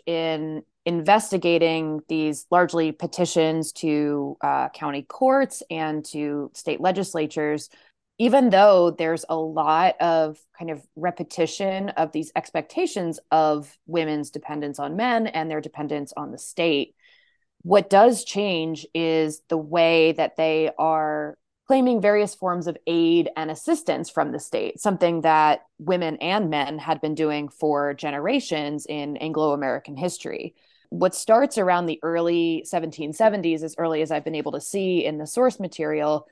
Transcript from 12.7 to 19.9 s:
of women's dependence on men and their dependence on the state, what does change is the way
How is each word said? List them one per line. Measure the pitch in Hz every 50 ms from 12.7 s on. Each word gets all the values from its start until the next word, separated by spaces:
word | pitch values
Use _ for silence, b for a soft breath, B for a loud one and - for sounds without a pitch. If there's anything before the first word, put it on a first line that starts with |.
| - 330 370 - - 202 175 165 156 - _ -
of | 156 160 156 151 151 151 147 - - _ _
women's | - 165 170 160 156 151 151 147 -
dependence | - 151 - - 151 151 147 143 139 -
on | 143 143 160
men | 196 233 254 240 226 220
and | - - 170 156 160
their | 156 151
dependence | 147 156 - 151 147 139 151 147 143 - -
on | 147 147 139
the | 117
state, | - - - - - 170 170 147 139 - - _ b b b b b b b b b b b _ _ -
what | 175 196 202 196 -
does | 196 196 220 247 240 190 -
change | - - 196 208 202 180 165 160 160 160 151 - - -
is | 165 165 160 160 160 160 156 151 - _ -
the | 170
way | 160 156 147 165 170 165 165